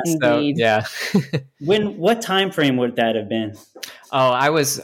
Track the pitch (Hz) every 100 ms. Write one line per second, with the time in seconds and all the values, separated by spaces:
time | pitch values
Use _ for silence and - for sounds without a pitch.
0 | 165 160 127 117 147 135 113 107 110 -
1 | - 196 131 147 - - 147 214 208 -
2 | 175 233 208 190 190 175 143 127 123 120
3 | 113 110 104 113 110 101 - - - -
4 | - 135 127 123 143 160 139 -